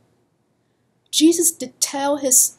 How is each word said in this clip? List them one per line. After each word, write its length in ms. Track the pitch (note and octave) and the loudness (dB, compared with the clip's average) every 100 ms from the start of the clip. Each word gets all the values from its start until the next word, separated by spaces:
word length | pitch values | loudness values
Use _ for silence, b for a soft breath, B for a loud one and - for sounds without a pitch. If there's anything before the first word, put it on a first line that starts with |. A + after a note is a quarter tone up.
| _ _ _ _ _ _ _ _ _ _ _ | _ _ _ _ _ _ _ _ _ _ _
Jesus 400 | - D4+ E4+ E4 | 2 2 4 0
did 280 | - B3+ - | -4 -10 -8
tell 380 | - C#4 C#4 C#4+ | -6 -4 -4 -2
his 400 | C#4 - - | 0 0 0